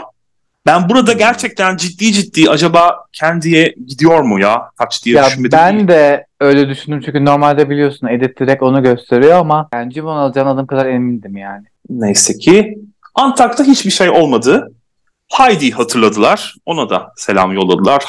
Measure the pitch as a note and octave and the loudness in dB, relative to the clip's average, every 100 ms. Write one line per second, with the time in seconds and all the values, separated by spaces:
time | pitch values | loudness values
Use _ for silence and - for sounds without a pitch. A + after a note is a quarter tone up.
0 | - _ _ _ _ _ - E3+ F3 B3+ | -6 _ _ _ _ _ 0 0 2 0
1 | A#3 A3+ A3 A#3+ A#3+ - F#3 F3+ F3 E3+ | 2 0 0 -2 -6 -4 -4 -4 -8 -4
2 | A3 G3+ - D#3+ D#3 D3 E3 E3 E3+ - | -2 0 -4 0 2 2 2 2 2 0
3 | - - D#3 E3+ D#3+ D#3+ E3 - - C3 | -12 -6 -4 -4 0 0 0 -4 -16 0
4 | D#3+ E3 B2+ G2+ G2+ A#2 - - A#2+ - | 2 4 2 0 0 0 -4 -8 -8 -6
5 | A#2 C3+ C3+ C3 B2+ D#3+ E3+ G#3+ G3 E3 | 0 2 2 0 0 2 4 2 2 4
6 | D3 C#3+ - - C#3+ C#3+ C#3 C3+ - D3 | 4 0 -4 -2 2 2 0 -4 -8 -10
7 | B2+ C#3+ C#3+ C#3+ D3 C#3+ C#3+ C#3+ C#3+ C#3+ | -6 -2 2 2 2 2 0 0 -2 -4
8 | A#2+ A#2+ B2+ - B2+ C3+ C3 C3+ B2+ A#2+ | -4 -2 -4 -2 -2 0 2 2 2 0
9 | - B2 C#3+ F3+ D#3+ D3+ D3+ A#2+ A#2+ C3+ | 0 2 4 4 2 -2 -2 -8 -10 -10
10 | D#3 D#3 C#3 C3+ C3+ C3+ C3+ C3+ C3 B2+ | -8 -4 -4 -2 -2 -4 -4 -4 -2 -2
11 | B2 A#2+ G2+ G2 G2 G2+ G#2 _ _ B2 | -4 -6 -10 -16 -14 -16 -20 _ _ -6
12 | G#2 G2+ - - - G3 G#3+ - - _ | -4 -2 -2 -2 2 2 2 -6 -20 _
13 | _ - C4+ C4 A#3 A#3+ C#4 C4+ F#3+ - | _ -2 -2 2 0 0 2 2 0 -2
14 | F#3 E3 D3+ A#2 B2 G3+ - _ _ _ | 0 2 2 0 2 0 -2 _ _ _
15 | _ _ _ - B3+ F#3+ C3+ G#2+ A#2 B2 | _ _ _ 0 2 2 -2 -4 -4 0
16 | G#2+ G#2 A#2+ G#3 - - - E3 G#2+ F#2 | 0 2 0 0 -4 -16 -10 -6 -4 -4
17 | - _ - G2 F#2 F#2+ F#2 F2 G2 C#3 | -6 _ -4 0 0 0 0 0 2 0